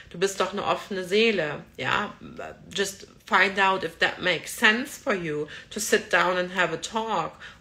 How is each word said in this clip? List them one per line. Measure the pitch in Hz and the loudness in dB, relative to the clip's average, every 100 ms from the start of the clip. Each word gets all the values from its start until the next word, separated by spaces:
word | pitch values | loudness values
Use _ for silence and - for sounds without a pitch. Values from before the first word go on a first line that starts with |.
| - | -12
du | 175 | -2
bist | 196 - | -2 0
doch | 190 | -2
eine | 196 - | -2 0
offene | 175 - 190 | -2 -2 -6
Seele, | 180 208 226 196 151 156 - - | 0 2 4 2 -2 -4 -10 -6
ja? | 131 202 202 - - - - - - - | 0 0 -2 -8 -18 -14 -14 -14 -8 -4
Just | 196 - - - - | -4 -4 -16 -16 2
find | 196 196 196 | 4 4 4
out | 190 190 | 4 4
if | 165 - | -2 0
that | 185 - | -2 0
makes | 180 160 - | 0 -2 -4
sense | - 220 226 269 - | 4 4 4 0 -6
for | - | -2
you | 196 165 147 156 - - | -2 -2 -4 -6 -10 -12
to | 214 | -6
sit | - 208 - | 0 0 4
down | 180 175 185 | 2 4 2
and | 180 | -2
have | 185 170 | 0 0
a | 165 | 0
talk. | - 226 220 196 156 - - - | -4 -4 -2 -2 -4 -8 -18 -2